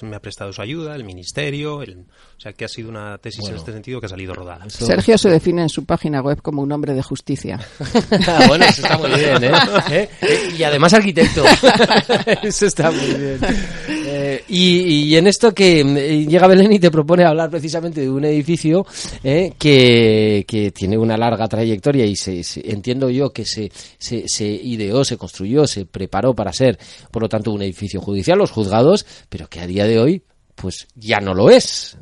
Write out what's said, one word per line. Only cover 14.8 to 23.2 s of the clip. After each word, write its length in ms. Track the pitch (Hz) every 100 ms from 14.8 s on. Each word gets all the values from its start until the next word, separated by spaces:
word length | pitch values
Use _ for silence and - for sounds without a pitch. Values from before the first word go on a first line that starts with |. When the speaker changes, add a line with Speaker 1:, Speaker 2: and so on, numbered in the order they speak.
| 180 147 151
Speaker 2:
y 60 | 160
en 120 | 196
esto 260 | 190 233
que, 300 | 196 190 160
mm, 440 | 139 143 143 151 151
llega 180 | 175 185
Belén 240 | 190 202
y 60 | 208
te 120 | 170
propone 320 | 156 147 175
hablar 260 | 170 156 160
precisamente 520 | 165 151 160 170 151
de 80 | 131
un 160 | 135 151
edificio, 600 | 151 139 170 156 175 196 - - -
eh, 300 | 131 156 185 -
que, 880 | 151 135 123 117 113 110 107 104 -
que 240 | 110 101
tiene 260 | - 92 110
una 200 | 113 110
larga 300 | 120 107 110
trayectoria 580 | 110 113 104 147 139 107
y 100 | 95
se, 280 | - 90
se, 260 | 87 - -
entiendo 380 | 104 123 127 131
yo 220 | 127